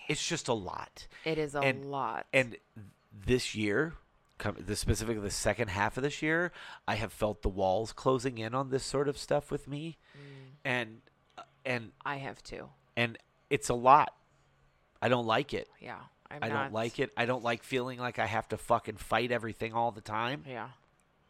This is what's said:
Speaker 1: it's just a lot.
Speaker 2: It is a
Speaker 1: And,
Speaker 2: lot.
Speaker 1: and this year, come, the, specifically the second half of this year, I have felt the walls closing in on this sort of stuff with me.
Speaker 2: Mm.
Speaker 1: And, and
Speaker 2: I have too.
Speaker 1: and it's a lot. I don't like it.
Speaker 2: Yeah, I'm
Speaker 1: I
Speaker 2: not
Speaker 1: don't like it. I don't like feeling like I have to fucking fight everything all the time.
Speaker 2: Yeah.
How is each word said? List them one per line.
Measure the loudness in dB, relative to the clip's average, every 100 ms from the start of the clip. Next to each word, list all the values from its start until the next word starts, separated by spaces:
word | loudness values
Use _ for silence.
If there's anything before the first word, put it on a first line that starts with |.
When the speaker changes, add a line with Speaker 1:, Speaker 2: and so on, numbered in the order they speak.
| -4
Speaker 1:
it's | -2 -2
just | -2 0
a |
lot. | -2 -2 -8 -10 -14 -18 -8 -2
Speaker 2:
It | -2
is | -2 2
a |
Speaker 1:
And, | 2 0 -4
Speaker 2:
lot. | -4 -2 -4 0
Speaker 1:
and | 2 2 -4 _ -20 -20 -20 _
this | -6 2 2 2 0
year, | 2 2 0 -4 -18 _ _ -8
come, | -6 -4
the, | -4 -2
specifically | 0 0 0 -2
the | -2
second | 0 0 2 0
half | 2 0 2
of |
this | -2 0
year, | 0 2 0 -4 -16 -8 -4
I | -2
have | -4
felt | 0 0 0
the | -2
walls | 2 4 4 0
closing | 0 2 2 2 -2
in | -2 -2
on | 0
this | -2
sort | 0 0 0
of | -2
stuff | 0 0 0
with | -6 -6
me. | -8 -8 -12 _ -20
Speaker 2:
Mm. | -18 -18 -18 -8 -2
Speaker 1:
And, | -2 -2 -10 -20 _ _ -18 -18 _ -4
and | -2 -4 -10 -6
Speaker 2:
I | -6
have | -8 -10
too. | -12 -12 -12 -18 _ 0
Speaker 1:
and | 0 -2 _ _ -2
it's | 0 2
a | 4
lot. | 10 10 8 -2 _ _ _ _ _ _ _ _
I | 2
don't | 4 4
like | 2 2
it. | -4 -6 -12
Speaker 2:
Yeah, | -14 -14 -16 _ -16
I'm | -6
Speaker 1:
I | -2
Speaker 2:
not | -2
Speaker 1:
don't | -2
like | -2 -2 0
it. | 0 2
I | 2
don't | 2
like | 0 -2
feeling | -2 -2 -2 -4
like | -4 0
I | 0
have | 0 -2
to | -4
fucking | 2 2 2 -8
fight | 0 2 4
everything | 0 -2 -4 -2
all | 0 0
the | -2
time. | -4 -2 -2 -4 -8
Speaker 2:
Yeah. | -10 -10 -14 _ _ _ _